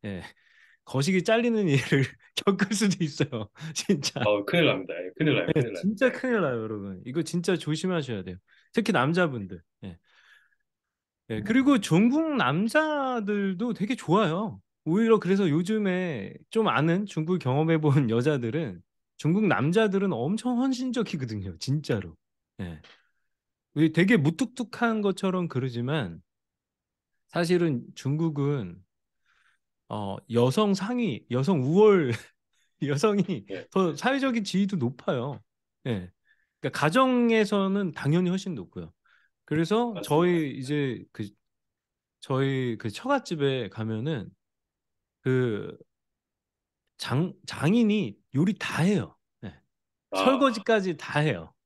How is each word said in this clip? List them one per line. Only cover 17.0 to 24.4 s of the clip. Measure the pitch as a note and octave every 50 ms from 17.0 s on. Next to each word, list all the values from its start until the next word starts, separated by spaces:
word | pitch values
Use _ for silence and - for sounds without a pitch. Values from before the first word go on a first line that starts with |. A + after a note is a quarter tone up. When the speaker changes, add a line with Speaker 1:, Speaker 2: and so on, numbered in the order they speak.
| G#3
Speaker 1:
중국 | G3 - E3 D#3 D#3+ F#3 F3
경험해본 | - B2+ B2+ C#3+ D#3 E3 E3 D#3+ D#3 D3+ C3+ D3+ C#3 A2
<laughs> |
여자들은, | A2 A#2 B2 D3+ D3+ C3 A#2+ A2+ A2+ D#3 E3 A#2 F2+ E2+ - _ _ _ _ _ _
중국 | _ - D3 E3+ G3+ A3
남자들은 | F#3+ B2+ F#2+ B2+ D3+ F3 A3 A3+ G#3+ F#3 G3 G3 G3
엄청 | D#3 A2 A#2+ D3+ G3+ A3 - B3 B3 A#3
헌신적이거든요, | B3+ C4+ C4 A#3 C4 B3+ A#3 B3+ G#3+ - - D#3 C3 A#2 G#2+ G#2+ F#2+ F#2+ E2+ E2+
진짜로. | - - C3+ D#3 C#3+ - C3+ G#2 - E2+ D#2+ _ _ _ _ _ _ _ _ -
예. | G2 F2 E2 D2+ - - - _ _ _ _ _ _ _ _ _ _ _ _ _ _ _ _
왜 | D3 D#3 D#3+
되게 | D#3 E3 F3 G3 B3
무뚝뚝한 | G3+ C3+ D3+ E3 -